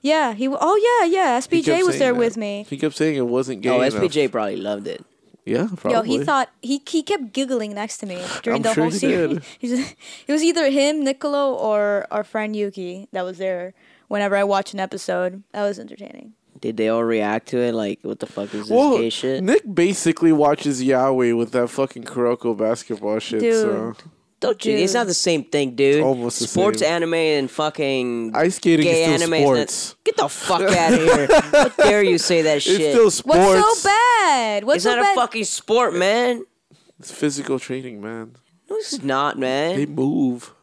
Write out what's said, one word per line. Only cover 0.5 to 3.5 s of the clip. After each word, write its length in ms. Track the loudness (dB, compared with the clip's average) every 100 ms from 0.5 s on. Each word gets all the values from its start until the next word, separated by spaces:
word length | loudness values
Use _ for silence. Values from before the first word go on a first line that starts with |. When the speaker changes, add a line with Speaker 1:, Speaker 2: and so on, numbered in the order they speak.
| -2
Speaker 1:
oh, 160 | 2 2 2 2
yeah, 40 | 2
yeah, 240 | 2 2
Speaker 2:
He 40 | 0
Speaker 1:
S 100 | 0
P 140 | -2
J 100 | 0
Speaker 2:
kept 120 | 2 2
Speaker 1:
was 80 |
Speaker 2:
saying 60 | 2
Speaker 1:
there 140 | 0
Speaker 2:
that. 60 | 2
Speaker 1:
with 160 | 0 -2
me. 300 | -8 -8 -10
Speaker 2:
He 80 | -4
kept 180 | -4 0
saying 180 | -2 0
it 120 | 0
wasn't 340 | 0 -2